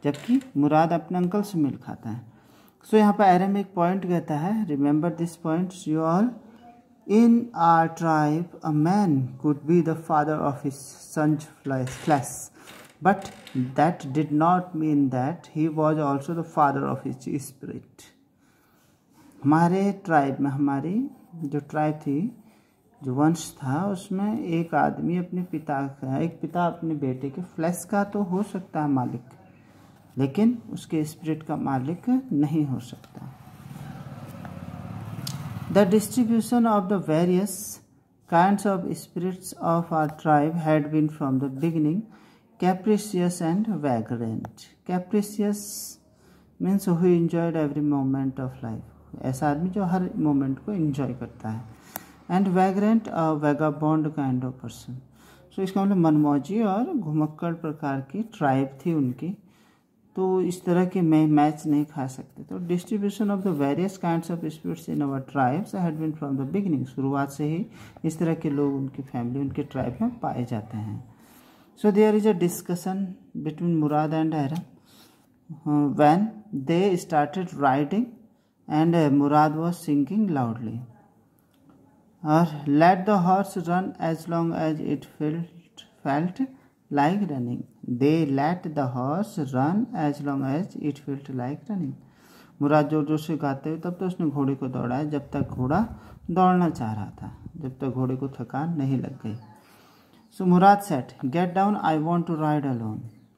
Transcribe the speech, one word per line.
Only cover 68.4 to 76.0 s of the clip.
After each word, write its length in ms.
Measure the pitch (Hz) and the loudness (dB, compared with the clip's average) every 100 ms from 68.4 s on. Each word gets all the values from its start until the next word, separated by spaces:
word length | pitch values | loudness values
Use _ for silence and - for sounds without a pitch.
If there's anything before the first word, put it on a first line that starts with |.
| 160 | -2
लोग 260 | 143 143 139 | 0 0 0
उनकी 280 | 135 - | -6 -8
फैमिली, 360 | 135 127 120 131 | -8 -6 -4 -4
उनके 240 | 139 135 | -4 -6
ट्राइब 340 | 143 135 127 123 | -6 -4 -6 -2
में 180 | 233 240 | -4 -4
पाए 260 | 147 127 120 | -6 -4 -4
जाते 320 | 113 104 110 | -6 -6 -8
हैं। 380 | 107 110 - - - - - - _ _ | -8 -10 -12 -20 -20 -20 -20 -20 _ _
So 100 | 214 | 2
there 280 | 202 214 214 | 6 6 6
is 140 | 214 190 | 2 2
a 40 | |
discussion 640 | 175 175 - 175 190 190 190 185 - - 151 | 0 -2 -6 -6 -4 -4 -6 -8 -14 -10 -8
between 360 | 156 175 165 | -4 0 2
Murad 300 | 151 151 156 | 2 2 0
and 200 | 160 160 | 0 0
Aram, 280 | 156 135 165 - - _ - - _ _ _ _ 160 151 | 0 -2 -4 -10 -20 _ -20 -20 _ _ _ _ -10 -2
uh, 280 | 147 147 | 2 2
when 300 | 135 | 6